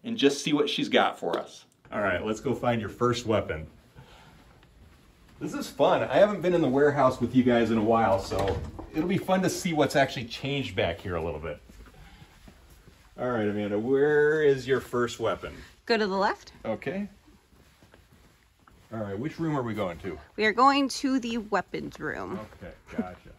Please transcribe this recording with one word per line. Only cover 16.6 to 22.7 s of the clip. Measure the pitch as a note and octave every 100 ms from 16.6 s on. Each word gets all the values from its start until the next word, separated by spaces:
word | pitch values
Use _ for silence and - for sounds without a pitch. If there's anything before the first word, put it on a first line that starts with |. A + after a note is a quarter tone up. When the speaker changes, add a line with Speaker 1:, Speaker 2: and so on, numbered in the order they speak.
Speaker 1:
Okay. | - G#3+ - F#3+ G3+ - - - _ _ - _ - - _ - - _ _ _ - - _
All | A2
right, | G2+ G2
which | D3+ -
room | D#3+ D3
are |
we | A#2
going | G#2 F#2+ E2
to? | G2 D#2 - -
Speaker 2:
We | G#3+
are |
going | A3 C4 C#4 C4+
to | - C4+ C4
the | A#3 A#3
weapons | G#3 G3+ - D#3+ D3 -
room. | D#3 C#2 F#2 F#3+ - -
Speaker 1:
Okay, | F2